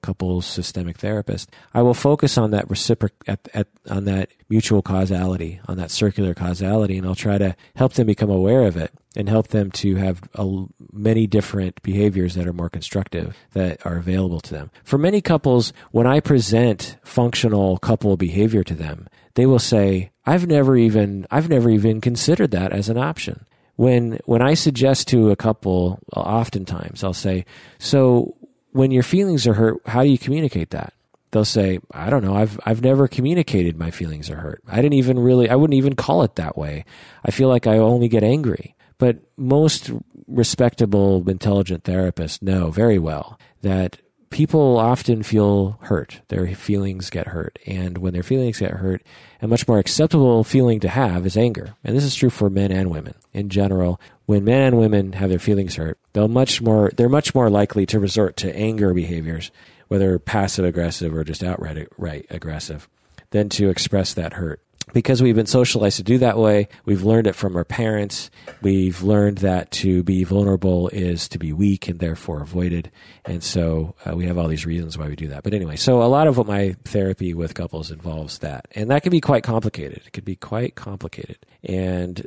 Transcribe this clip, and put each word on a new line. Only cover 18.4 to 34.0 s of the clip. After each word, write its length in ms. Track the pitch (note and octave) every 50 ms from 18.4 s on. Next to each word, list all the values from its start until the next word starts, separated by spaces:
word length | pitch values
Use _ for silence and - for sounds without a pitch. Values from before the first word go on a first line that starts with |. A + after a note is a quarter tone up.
| G#2 A2+ A2 G#2 F2
to 100 | - E2+
them, 340 | D2+ D#2+ D2+ D2+ E2 F2 - _ _ _ _ -
they 100 | A#2+ B2
will 140 | C3 C3 A#2
say, 520 | - - A#2+ G#2+ G2+ G2 F#2+ F#2 F#2 - _ _ -
"I've 220 | B2 D#3 F3+ F3
never 280 | F3 D#3 D3 C3+ C3 C3+
even, 500 | B2 A#2 A2+ G#2+ A2 G#2 G2+ G2+ G2 F#2 -
I've 180 | - C#3+ D#3+
never 220 | E3 D#3+ B2+ A#2 A#2+
even 320 | A2 G#2+ G2+ A2+ A2 A2
considered 480 | - B2 A#2+ A#2 - - E3 F3 G#3 C#3
that 220 | - F2 F#2 F#2+ -
as 160 | G2+ G2+ G#2
an 80 | A2+
option." 480 | A#2+ C3 D3+ D#3+ - - - - - - _ _ _ _ _ _
When, 420 | - A#2+ B2+ B2 A#2+ A#2 A#2 A2+ - -
when 160 | - A#2 A#2
I 140 | B2 C#3 D#3+
suggest 520 | E3+ - D#3 C3+ A#2 C3 C3+ C3+ - -
to 240 | - C3 A#2+ A2 G#2+
a 60 | G2+
couple, 600 | - - A2+ G#2+ - - G2 F#2 F#2 F2+ F2+ F#2 - - - -
oftentimes 880 | - - - G#2+ A2+ A#2 A#2+ - G2+ F#2 - F#2 E2+ E2 E2 - -
I'll 120 | - F#2+ F2+
say, 320 | - - G2 F#2+ F2+ F2+ _ - - - - _
"So 580 | - - - - C#3 C3 B2+ B2 A#2+ - - - _ - - _ _ _ _ -
when 180 | C3 C3+ C3+
your 120 | C3 B2+ A#2+
feelings 440 | - - F#3 G3+ F#3+ E3+ C#3 A2+
are 60 | A#2+ G#2+
hurt, 240 | G#2 A2+ A2+ A2 - -
how 180 | - A2+ A#2+ C3+
do 60 | C#3+
you 80 | C3+
communicate 540 | A#2+ - - C3+ D#3 D#3+ C3+ - F#2 E2 -
that?" 220 | - - - - - _ _ _ _ _ _ -
They'll 140 | - A2 G#2+
say, 340 | - - A2+ G2 F#2+ F#2+ F2 - - -
"I 160 | - D#2 G2+
don't 140 | C#3 C#3 G#2
know. 120 | F#2+ G2
I've, 240 | G2+ A2 A2 G#2 - -
I've 180 | G#2+ A2+ A2+ A#2+
never 240 | C3 C3+ C3+ C#3
communicated 720 | B2+ - - B2+ C#3+ F3 F3+ D#3+ - - G2 F2 F2 D#2+ D#2+
my 100 | E2 E2
feelings 400 | - -